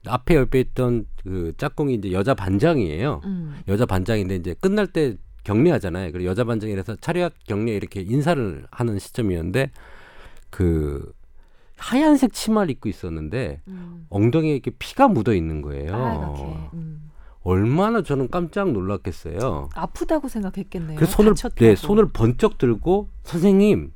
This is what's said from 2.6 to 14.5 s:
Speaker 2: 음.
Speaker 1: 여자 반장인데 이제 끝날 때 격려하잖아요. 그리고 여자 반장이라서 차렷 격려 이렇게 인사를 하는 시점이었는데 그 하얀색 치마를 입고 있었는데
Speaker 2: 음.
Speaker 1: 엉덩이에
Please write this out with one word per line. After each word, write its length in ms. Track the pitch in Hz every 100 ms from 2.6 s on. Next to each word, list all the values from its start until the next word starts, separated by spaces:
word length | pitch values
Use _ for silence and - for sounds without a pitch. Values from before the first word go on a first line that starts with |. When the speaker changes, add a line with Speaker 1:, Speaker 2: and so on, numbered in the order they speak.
| 156 156 87 76 139 92
Speaker 2:
음. 340 | 196 185 156 143 -
Speaker 1:
여자 180 | 104
반장인데 500 | 120 92 90 110 92 95
이제 180 | 85 85
끝날 280 | 190 208 190
때 300 | 165 143 98 - -
격려하잖아요. 680 | - 107 165 131 92 87 92
그리고 140 | 85 90
여자 140 | 98
반장이라서 520 | 117 117 107 98 95 101
차렷 320 | - 180 175 -
격려 280 | - 101 117
이렇게 280 | 104 - 98
인사를 640 | 92 131 147 156 107 69 -
하는 260 | - 120 101
시점이었는데 720 | - - 107 87 85 110 139 - - - - - - - -
그 600 | - 90 80 73 71 - - - - - - - -
하얀색 560 | - 254 311 285 262
치마를 360 | - - 214 185
입고 160 | 123 110
있었는데 760 | 90 90 80 78 104 98 71 -
Speaker 2:
음. 380 | 185 175 170 160
Speaker 1:
엉덩이에 440 | 101 113 160 156